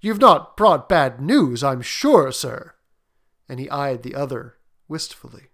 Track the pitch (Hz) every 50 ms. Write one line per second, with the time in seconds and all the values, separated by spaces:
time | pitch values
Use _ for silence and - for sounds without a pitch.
0 | - 208 220 202 262 247 175 143 - - _ - 208 220 175 147 - - 190 165
1 | 143 131 120 117 135 156 247 294 196 135 123 113 135 139 131 127 120 - - -
2 | - 277 302 214 143 131 123 - - 131 113 - - - _ _ _ _ _ _
3 | _ _ _ _ _ _ _ _ _ _ 131 127 131 143 139 143 143 139 131 117
4 | 117 127 123 135 143 135 135 117 - 123 _ _ _ _ _ _ _ _ 151 160
5 | - - - - _ 120 113 104 135 _